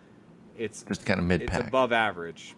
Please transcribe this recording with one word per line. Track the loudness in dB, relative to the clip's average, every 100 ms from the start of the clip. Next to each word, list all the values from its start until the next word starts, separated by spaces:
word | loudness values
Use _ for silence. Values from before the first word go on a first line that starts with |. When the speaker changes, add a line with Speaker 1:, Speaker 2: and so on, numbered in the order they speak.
| -20 -20 -20 -20 -18 -8
Speaker 1:
it's | -8 -6
Speaker 2:
Just | -6 -6 0
kinda | 0
Speaker 1:
it's | 2 2
Speaker 2:
mid-pack. | 2 -2 2
Speaker 1:
above | 2 4
average, | 4 2 -2 -8 -10 -16